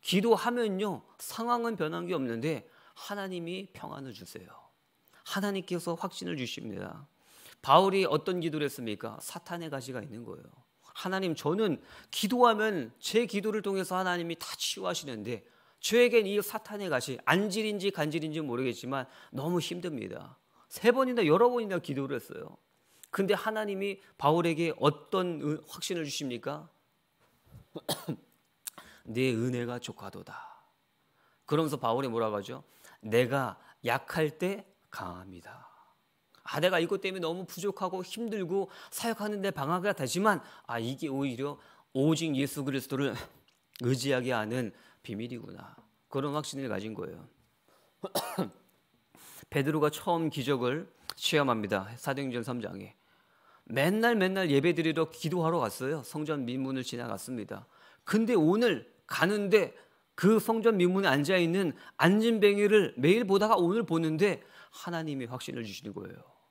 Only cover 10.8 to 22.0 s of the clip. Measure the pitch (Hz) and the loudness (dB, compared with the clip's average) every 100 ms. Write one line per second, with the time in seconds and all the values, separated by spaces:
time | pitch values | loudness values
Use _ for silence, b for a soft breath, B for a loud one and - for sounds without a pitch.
10.8 | - - 185 190 190 151 147 185 220 143 | -20 -10 -4 -2 -2 -2 0 2 2 0
11.8 | B B B - 202 247 240 214 220 185 | B B B -2 0 6 6 6 2 0
12.8 | 113 - - 214 240 202 208 214 202 190 | -6 -8 0 2 2 0 -2 -2 -2 -2
13.8 | 185 185 185 175 170 165 - - - - | -2 -2 0 -2 -4 -6 -10 -6 -6 -4
14.8 | 190 175 143 113 107 117 - b b b | -4 -4 -6 -8 -6 -8 -10 b b b
15.8 | - 226 240 226 196 202 196 214 - 208 | 2 6 8 6 4 0 -2 -8 -8 -8
16.8 | 196 135 120 123 - 175 208 190 214 208 | -2 -2 -2 -6 4 4 4 0 -2 0
17.8 | 196 190 151 156 156 156 151 120 131 113 | -2 0 -2 -2 -4 -4 -2 0 -2 -2
18.8 | 120 135 123 B B 131 147 175 - 175 | -4 -6 -6 B B -6 0 0 -2 -6
19.8 | 175 143 101 - - - _ b b - | -6 -6 -8 -10 -14 -20 _ b b 2
20.8 | 220 247 262 240 175 165 240 247 214 185 | 4 4 4 4 4 6 6 4 -2 -4
21.8 | - 139 | -2 -4